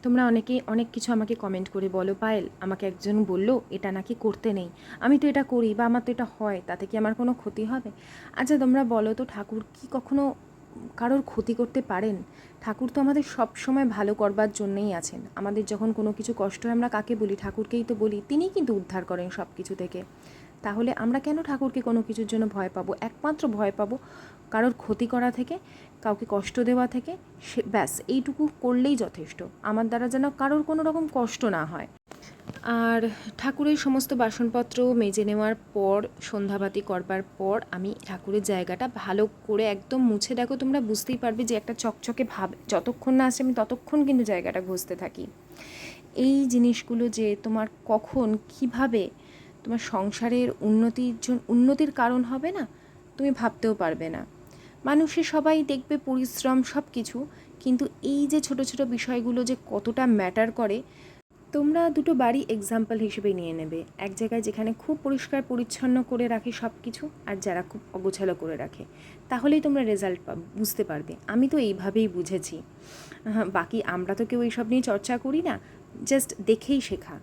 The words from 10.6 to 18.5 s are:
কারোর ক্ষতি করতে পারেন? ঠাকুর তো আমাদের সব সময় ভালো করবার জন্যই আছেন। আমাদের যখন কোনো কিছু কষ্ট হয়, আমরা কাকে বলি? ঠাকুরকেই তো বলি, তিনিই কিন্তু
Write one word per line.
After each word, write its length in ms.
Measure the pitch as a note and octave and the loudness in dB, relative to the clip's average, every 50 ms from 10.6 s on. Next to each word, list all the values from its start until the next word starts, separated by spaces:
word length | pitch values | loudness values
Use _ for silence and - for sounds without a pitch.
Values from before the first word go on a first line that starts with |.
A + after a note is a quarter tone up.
| - - - - - - - | -20 -20 -18 -16 -16 -16 -8
কারোর 260 | - A#3 B3 C4+ C#4 | -4 0 2 2 2
ক্ষতি 320 | C4+ - - - G#3+ - A3+ | 2 0 -4 -4 -2 -2 0
করতে 280 | A#3 A#3+ A#3 - C4+ | 0 -2 0 0 -4
পারেন? 340 | C4 - G3 F3+ G#3 A3 G3 F3+ F3+ - - - - - - - | -2 -2 -2 -2 0 -2 -2 -4 -8 -14 -18 -20 -20 -20 -20 -10
ঠাকুর 300 | - A3+ G#3 - B3+ A#3+ - | -8 -8 -4 -4 -4 -2 2
তো 60 | C#4+ | 2
আমাদের 220 | C#4 C#4 C#4+ D4 | 4 4 4 2
সব 260 | C#4+ - - - A#3 A3 - | 2 0 0 -2 -2 -2 -2
সময় 300 | - - - C4 C4+ C#4 | -8 -2 0 2 4 4
ভালো 300 | A#3+ G#3+ G3+ G#3 G3+ G#3+ | 2 2 2 0 0 2
করবার 380 | - G#3+ G3+ G3+ G3+ G#3+ G#3+ | 2 2 2 4 2 2 2
জন্যই 400 | G#3 - G#3 G3 G3 G3+ G#3 G#3 | 0 -2 -4 -2 -2 -2 -2 -2
আছেন। 280 | F#3 E3+ E3+ - - - - - - | -2 -4 -6 -8 -10 -10 -14 -10 -8
আমাদের 300 | - G3 G3+ G3+ G#3+ G#3 | -4 -4 -2 -2 -2 -2
যখন 280 | - G#3+ G3+ A3 A3 | -2 -4 -2 0 0
কোনো 200 | A3 A3 G#3+ G#3+ | 0 0 0 -2
কিছু 220 | G#3 - G#3+ - A#3 | -2 -4 -4 -6 -2
কষ্ট 300 | - G3+ G3 - - - | -2 -2 -2 -2 -4 -4
হয়, 60 | A#3 | 0
আমরা 160 | A#3 A#3 A#3+ A#3+ | 2 2 2 2
কাকে 280 | A#3+ G#3+ G#3 - A#3+ | 0 -2 -2 -2 -2
বলি? 200 | G#3+ G#3+ G3+ G3 | 0 0 -2 -2
ঠাকুরকেই 480 | - - G3 F#3+ G#3+ G#3+ - - A#3+ A3+ | -4 -6 -6 -4 -4 -4 -2 -2 -2 0
তো 100 | - A#3+ | -2 0
বলি, 280 | G3+ G#3+ A3 G#3 G3+ G3+ - | 0 2 0 0 -2 -4 0
তিনিই 200 | C#4 D4+ F4 | 0 2 2
কিন্তু 260 | F#4+ | 2